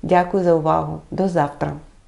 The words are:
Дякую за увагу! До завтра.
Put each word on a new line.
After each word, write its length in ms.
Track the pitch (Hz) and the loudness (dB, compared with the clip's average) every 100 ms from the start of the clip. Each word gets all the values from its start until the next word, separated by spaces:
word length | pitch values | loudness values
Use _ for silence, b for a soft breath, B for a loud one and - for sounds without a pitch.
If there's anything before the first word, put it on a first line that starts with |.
Дякую 400 | 165 180 180 196 | 2 2 2 0
за 100 | 175 | 2
увагу! 480 | 165 156 160 156 156 - | 2 2 0 -2 -8 -10
До 160 | 165 190 | -4 -2
завтра. 460 | 170 143 - 151 147 - - | 0 -2 -2 -6 -6 -14 -20